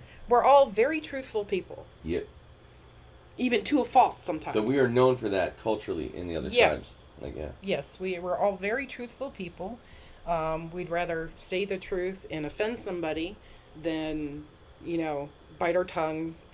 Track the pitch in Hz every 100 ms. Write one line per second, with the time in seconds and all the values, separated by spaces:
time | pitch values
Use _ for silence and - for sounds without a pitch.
0 | - - - 240 247 277 269 202 262 320
1 | 302 269 262 220 202 190 - - - -
2 | 78 87 - - - - - - - -
3 | - - - - 247 233 196 285 226 262
4 | 202 - - 156 - 113 107 139 123 120
5 | 127 127 110 95 82 - 113 107 - 87
6 | 65 - 87 80 64 240 202 73 - -
7 | - - 71 65 73 - 196 151 143 -
8 | 190 180 180 175 202 185 202 240 269 -
9 | 240 - 269 - 175 - 185 240 - -
10 | - - - 170 160 160 165 180 160 170
11 | 170 165 165 - - 185 196 190 - 185
12 | 180 190 - 156 147 - 214 233 208 175
13 | 160 156 170 214 - - - 156 160 160
14 | 156 156 151 147 151 - - - - 170
15 | 160 143 143 - - 160 175 175 180 160
16 | 160 156 165 160 -